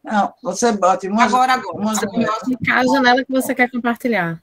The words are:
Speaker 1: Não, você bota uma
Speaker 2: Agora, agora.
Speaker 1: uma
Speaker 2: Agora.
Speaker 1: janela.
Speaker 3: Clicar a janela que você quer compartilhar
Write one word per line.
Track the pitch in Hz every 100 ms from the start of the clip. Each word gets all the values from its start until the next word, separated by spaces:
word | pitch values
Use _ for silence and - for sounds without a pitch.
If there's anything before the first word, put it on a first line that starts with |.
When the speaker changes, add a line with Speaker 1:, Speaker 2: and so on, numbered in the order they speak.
Speaker 1:
Não, | - 214 196 _
você | 170 190 240
bota | 208 185 185 185
uma | 214 233
Speaker 2:
Agora, | 247 254
agora. | 247 196 165
Speaker 1:
uma | 214
Speaker 2:
Agora. | 214 220
Speaker 1:
janela. | - 233 466
Speaker 3:
Clicar | - 254 - 233
a | 254
janela | 269 247 247
que | 262
você | 262 247
quer | 254 247
compartilhar | 247 233 226 247 208 170 165